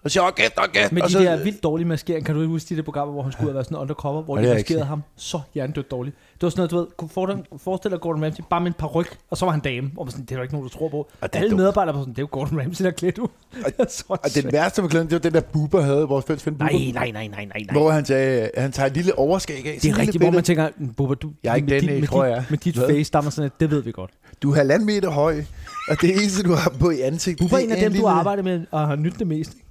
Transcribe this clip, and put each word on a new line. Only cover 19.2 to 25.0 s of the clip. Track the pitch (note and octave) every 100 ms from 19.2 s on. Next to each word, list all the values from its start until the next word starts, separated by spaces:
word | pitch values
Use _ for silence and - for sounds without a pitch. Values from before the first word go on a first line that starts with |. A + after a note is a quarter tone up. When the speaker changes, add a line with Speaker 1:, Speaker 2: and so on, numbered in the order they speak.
| C#3 F#3 - C#3
Speaker 1:
af, |
Speaker 2:
Det | C3
er | D3
Speaker 1:
sådan | D#3
en | G#3
Speaker 2:
rigtigt, | G#3+
Speaker 1:
lille | F3
Speaker 2:
hvor | F3
man | F3
Speaker 1:
bitte | E3+ D#3+ D#3 -
Speaker 2:
tænker, | C#3 A2
"Bubber, | C3+
du, | C#3 D#3 D3
Speaker 1:
Jeg | A#2
er |
ikke | A#2+ C#3+
Speaker 2:
med |
Speaker 1:
den | C#3
Speaker 2:
dit, | D#3+
Speaker 1:
af, | C#3+
Speaker 2:
med | D3
Speaker 1:
tror | C3+
Speaker 2:
dit, | C3
Speaker 1:
jeg. | A#2+ B2
Speaker 2:
med | D3+
dit | F3 A#2+
Speaker 1:
Hvad? | B2+
Speaker 2:
face, | D3+ D3+
der | D#3
er |
man | D3
sådan, | D3 C#3+
at | -
det | D#3+
ved | D3
vi | A#2
godt." | A2 F#2 _ _ -
Speaker 1:
Du | C#3+
er | C#3
halvanden | C#3 E3 G#3+
meter | G#3